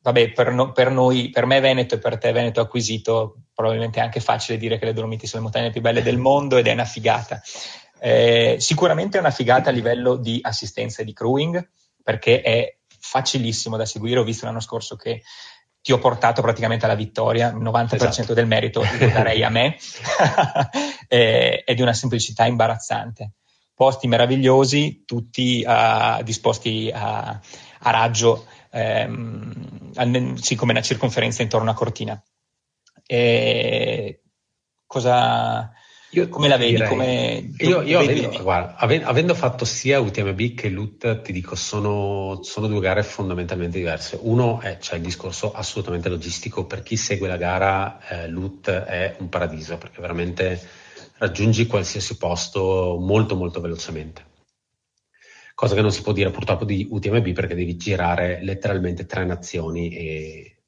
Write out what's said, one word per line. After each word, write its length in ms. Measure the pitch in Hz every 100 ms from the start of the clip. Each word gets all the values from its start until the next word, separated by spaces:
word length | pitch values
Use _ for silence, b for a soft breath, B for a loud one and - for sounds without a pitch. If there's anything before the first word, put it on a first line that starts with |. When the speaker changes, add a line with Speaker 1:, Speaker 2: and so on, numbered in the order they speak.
Speaker 1:
vabbè, 320 | 131 120 113
per 180 | - 117
no-, 220 | 123 131
per 180 | - 127
noi, 380 | 131 127 127 120
per 160 | 123 120
me 160 | 135
Veneto 340 | 135 127 123 110
e 40 |
per 180 | 113 113
te 160 | 120
Veneto 260 | 117 120 113
acquisito, 840 | 113 123 110 113 110 113 107 - _
probabilmente 480 | - 113 110 117 113
è 20 |
anche 160 | 117 120
facile 380 | - 117 - 113
dire 200 | 110 110
che 60 |
le 80 | 113
Dolomiti 340 | 110 110 113 113
sono 160 | 113
le 80 | 113
montagne 220 | 117 117
più 80 | 117
belle 240 | 117 117
del 140 | 120 123
mondo 400 | 131 143 143 127
ed 100 | 117
è 60 |
una 100 | 113
figata. 580 | 113 - 110 113 110 110 B B B B B _
Eh, 600 | 120 120 117 117 117 -
sicuramente 560 | - 151 180 156 196 196
è 60 |
una 100 | 160
figata 380 | - 120 127 135
a 20 |
livello 460 | 123 113 120 123 127
di 200 | 113 117
assistenza 600 | 113 110 107 - 113 110
e 40 | 107
di 80 |
crewing, 520 | 104 113 135 160 175 180 _ _ _
perché 380 | - 110 - 123
è 360 | 117 113 117 - _ _
facilissimo 760 | - 131 131 135 113 110 117 110
da 80 | 107
seguire. 340 | 110 110 123
Ho 60 | 113
visto 200 | 110 -
l'anno 140 | 113
scorso 380 | 113 117 - 117
che 240 | 117 113 B B B B _ _
ti 140 | -
ho 60 | 127
portato 420 | 127 117 117 120
praticamente 420 | 113 113 113 113
alla 120 | 113 110
vittoria, 560 | 107 - 113 117 117
il 40 | 110
novanta 400 | 113 117 117 117
per 160 | 117
cento 220 | - 113
Speaker 2:
Esatto. 0 |
Speaker 1:
del 140 | 117 113
merito 340 | 110 110 117
lo 260 | 104 127 131
darei 380 | 107 107 110 110
a 40 |
me, 280 | 113 135 - B B - - 165 -
<laughs> 640 | - - - 269 294 - -
eh, 560 | 123 113 117 120 -
è 100 | -
di 80 | 120
una 120 | 123
semplicità 520 | 117 127 117 - 113 117
imbarazzante. 880 | 117 113 113 - 113 113 107 104 _ _ _ _
Posti 340 | _ 131 131 123
meravigliosi, 960 | 117 120 135 127 131 135 147 151 151 -
tutti, 580 | 120 113 - 123 120 113
ah, 560 | 117 113 110 113 113
disposti 680 | 113 110 117 110 113 110 110
a, 360 | 107 104 107 110
a 600 | 107 - - - - 120
raggio, 560 | 113 117 110 117 113 B B B
ehm, 1200 | 117 110 110 113 113 113 107 110 - - - - -
al-, 380 | 120 127 127 127
sì, 140 | -
come 200 | 117 123
una 100 | 113
circonferenza 580 | 113 123 127 120 113 113
intorno 300 | 110 113 110
a 20 |
Cortina. 480 | 107 117 110 107 104 _ _ _ _ _ _ _ _
E 1200 | _ 120 120 117 117 120 117 117 117 113 101 - _ _ _ _ _ _ _
cosa, 880 | 135 120 123 120 117 117 113 117 b b b b
Speaker 2:
Io 180 | - -
Speaker 1:
come 180 | 143 147
la 100 | 131
vedi? 160 | 120
Speaker 2:
direi, 140 | 117 110
Speaker 1:
Come, 640 | 127 127 123 117 110 - -
Speaker 2:
io, 240 | 160 180
io 180 | 143 170
Speaker 1:
vedi, 120 | 143
Speaker 2:
avendo, 180 | 143 117
Speaker 1:
vedi? 140 | -
Speaker 2:
guarda, 320 | 90 87 90 -
aven-, 280 | 120 156
avendo 300 | - 123 175
fatto 320 | 165 127 - 117
sia 340 | - 131 139
U 120 | 107
T 100 | 98
M 140 | 98 92
B 180 | 120
che 160 | 120 104
Lut, 520 | 90 85 - 117 110
ti 100 | -
dico, 240 | 90 87 90
sono, 880 | - 104 104 101 101 101 95 92
sono 240 | - - 107
due 140 | 104
gare 200 | 92 95
fondamentalmente 800 | 98 - 95 90 87 92 85 90
diverse. 400 | 85 80 - -
Uno 380 | 113 120 120 113
è, 180 | 98 92
c'è 200 | - 85
il 40 |
discorso 520 | 85 - 92 90 104
assolutamente 540 | - 95 - 95 87 87
logistico, 600 | 87 82 - - - 90
per 160 | -
chi 140 | - 110
segue 300 | - 101 95
la 100 | 90
gara, 600 | 87 92 98 95 98 - -
eh, 200 | 87 85
Lut 420 | 85 95 - -
è 460 | 92 - 90 95 -
un 120 | 90
paradiso, 500 | 87 85 78 78 82
perché 220 | - -
veramente 600 | 87 85 87 87 92 90 B B B B B _
raggiungi 460 | 101 85 107 110 117
qualsiasi 500 | 101 90 101 - 104
posto 800 | 87 87 - 98 92 95 90 87
molto, 360 | 90 107 107 92
molto 260 | 87 90
velocemente. 640 | 85 82 - 80 78 82 _ _ _ _ _ _ _ _ _ b b b b
Cosa 220 | - 107 101
che 60 |
non 100 | 107
si 100 | -
può 120 | -
dire 180 | 98 95
purtroppo 340 | - - 90 107
di 220 | 98 107
U 80 | 104
T 120 | 101
M 120 | 113
B, 100 | 92
perché 200 | 87 90
devi 240 | 87 87 87
girare 640 | 104 92 87 87 90 90
letteralmente 640 | 95 95 104 95 90 85 87
tre 180 | 92
nazioni 720 | 90 87 - 87 80 85 85 82
e 600 | 80 78 78 78 - _